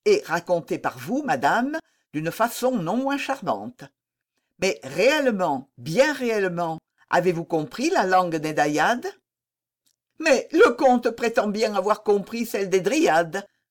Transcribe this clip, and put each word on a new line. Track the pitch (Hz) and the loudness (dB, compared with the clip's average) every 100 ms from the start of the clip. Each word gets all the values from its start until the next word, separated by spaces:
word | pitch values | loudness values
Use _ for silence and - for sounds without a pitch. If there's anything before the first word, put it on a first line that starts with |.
| - | 2
et | 196 - | 2 2
racontée | 156 - 175 - 160 | -4 -2 -2 -2 -6
par | 139 123 | -4 -8
vous, | 131 254 | -6 -4
madame, | 285 139 139 170 262 320 - _ _ | -2 0 2 0 0 -6 -12 _ _
d'une | 151 160 | -6 -6
façon | 160 220 - 247 247 | -2 -2 0 -2 -2
non | 165 226 | -2 -2
moins | 269 277 | -2 -4
charmante. | - 269 175 104 104 - 143 _ _ _ _ _ _ _ | -4 -6 -4 -6 -8 -16 -20 _ _ _ _ _ _ _
Mais | 190 - | -4 -4
réellement, | - 147 233 302 269 202 175 139 - - | -6 0 2 2 2 0 -2 -4 -8 -14
bien | 123 175 302 | -4 0 0
réellement, | 269 247 220 185 170 165 160 - _ _ | 0 -2 -2 -2 -2 -6 -6 -12 _ _
avez-vous | 175 175 165 165 | 0 2 0 -2
compris | 165 151 - 302 | -4 -4 -4 -2
la | 349 190 | 0 2
langue | 185 180 160 | 2 2 -2
des | 151 | -2
naïades ? » « | 151 151 147 170 240 370 - _ _ _ _ _ _ _ _ _ - | 0 0 2 0 0 -4 -12 _ _ _ _ _ _ _ _ _ -6
Mais | 311 254 - | 2 2 2
le | 320 330 | 6 6
comte | 240 269 247 247 | 6 4 4 2
prétend | 226 233 233 208 | -2 0 0 0
bien | 208 214 202 | 0 -2 0
avoir | 190 208 | 0 0
compris | - 202 190 233 233 | 2 0 0 -6 -4
celle | 220 196 | -4 0
des | 185 | 0
dryades, » | 180 294 320 160 170 190 202 _ _ | 2 2 4 4 0 -4 -10 _ _